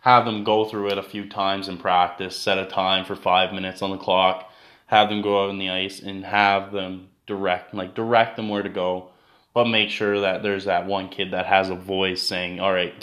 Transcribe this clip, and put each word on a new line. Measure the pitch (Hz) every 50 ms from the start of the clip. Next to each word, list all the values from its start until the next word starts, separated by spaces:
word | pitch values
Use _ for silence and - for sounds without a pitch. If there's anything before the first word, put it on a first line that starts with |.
have | - 127 123 123 117
them | 120 110 104 104
go | 110 107 110 107
through | 107 - 104 101
it | 101 98
a | 98 95
few | - - 104 101
times | 101 - 107 98 98 98 98 95
in | 95 92
practice, | 85 - 95 90 90 90 87 - - 95 90 - -
set | - 104 98
a | 95 95
time | 92 - 98 95 95 95 95 92
for | - 101
five | - - 95 90 92 95 92
minutes | 98 98 95 92 92 -
on | 98 95
the | 95
clock, | 92 - - 92 92 95 92 92 - - - - - - - - _ _
have | - 110 107 107 104
them | 107 104
go | 101 104 101 98 98
out | 98
on | 98
the | 98 95 92
ice | 92 92 95 98 - -
and | - 98 98 95 98
have | 95 95 104 101 101 101 98 98 98
them | 104 98 95 92 92 92 92 95 _ _ _
direct, | - 104 98 98 92 90 90 - - -
like, | 101 92 92 -
direct | - 113 113 120 113 113 113 -
them | - 110
where | 107 104 101 98
to | 98
go, | 92 98 90 90 90 92 92 - _ _ _ _ _ _ _ _ _
but | 120 120
make | 117 113 110 104 104
sure | - - 107 104 101 101
that | 101 95 95 - 104
there's | 104 101 98 95
that | 98 92 87 90
one | 95 98 95 95 92
kid | - - 95 92
that | 92 92 92
has | 92 98 95 95 95
a | 92
voice | 90 90 95 98 95 95 95 92 90 -
saying, | - 101 90 90 90 90 87
"All | 92 98
right, | 95 92 90 - - -